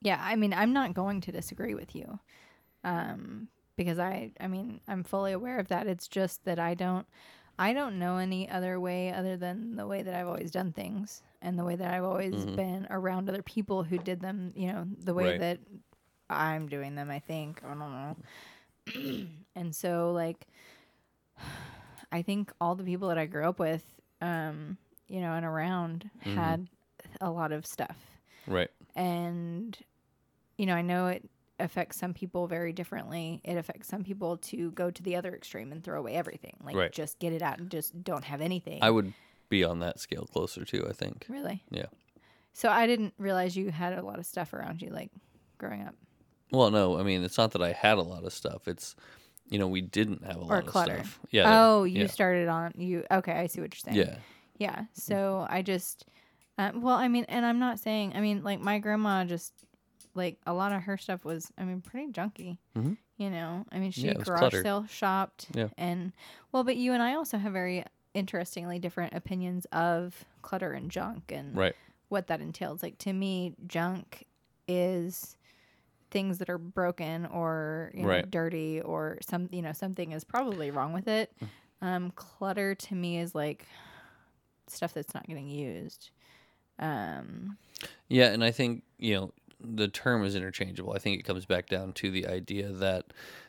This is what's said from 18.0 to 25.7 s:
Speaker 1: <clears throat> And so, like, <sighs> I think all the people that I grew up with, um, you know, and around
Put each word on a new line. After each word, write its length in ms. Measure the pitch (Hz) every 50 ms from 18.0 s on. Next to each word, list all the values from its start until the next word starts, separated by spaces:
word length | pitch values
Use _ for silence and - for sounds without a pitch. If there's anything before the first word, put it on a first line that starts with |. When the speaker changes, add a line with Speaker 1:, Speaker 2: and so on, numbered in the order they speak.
| 135 147 160 - - - - - - - - - _ _ _ _ - - - 254 277 277 - - 196 170 160
Speaker 1:
<clears throat> 0 | 156 - _ -
And 200 | 185 175 170 156
so, 360 | - - 180 175 170 170 170
like, 340 | 175 175 165 165 165 - - _ _ - - - - - _ _ _ _ _ _ _ _ _ _ _ -
<sighs> 720 | - - - - - - - - - - - - - -
I 100 | - 170
think 300 | 175 - 196 208 202 - - -
all 140 | 170 170 180
the 80 | 185 190
people 240 | 185 180 180 196 185
that 80 | 170 165
I 80 | 160
grew 220 | 151 175 151 151 170
up 100 | 175 -
with, 240 | 175 156 160 165 - - - - _ _ _ -
um, 560 | - 175 170 165 156 156 151 151 151 147 190 - _ _ _ _ _ -
you 120 | 196 185
know, 120 | 180 165 165
and 120 | 165 165
around 640 | 165 160 160 160 175